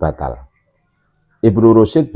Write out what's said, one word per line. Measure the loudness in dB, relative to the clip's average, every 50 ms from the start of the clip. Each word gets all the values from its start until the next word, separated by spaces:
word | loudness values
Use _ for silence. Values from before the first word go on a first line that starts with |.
batal." | -8 -8 -8 -8 -12 -12 -12 -14 -20 _ _ _ _ _ _ _ _ _ _ _ _ _ _ _ _ _ _ _ -2
Ibnu | 0 0 2 2 4 4
Rusyid | 4 2 2 0 -4 -4 -2 -2